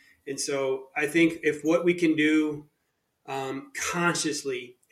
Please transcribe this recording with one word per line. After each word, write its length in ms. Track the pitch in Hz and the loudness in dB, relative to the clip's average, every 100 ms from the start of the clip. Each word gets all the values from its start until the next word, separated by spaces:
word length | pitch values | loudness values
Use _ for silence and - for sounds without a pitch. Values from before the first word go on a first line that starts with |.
| _ _ - | _ _ -10
And 120 | 135 | -6
so 500 | - 139 135 135 - | -4 -2 -2 -4 -6
I 120 | - 151 | -4 0
think 340 | 165 160 - | 4 4 2
if 200 | 156 143 | -2 0
what 220 | 151 170 | 2 2
we 100 | 175 | 2
can 200 | 175 165 | 2 2
do, 520 | 151 151 156 151 147 151 _ _ _ _ _ - | 4 2 2 0 -4 -12 _ _ _ _ _ -10
um, 460 | 135 135 135 143 | -6 -6 -8 -10
consciously, 1040 | - - 175 175 160 160 - 139 123 123 - - | -8 -4 0 0 0 -2 -4 -4 -6 -10 -20 -6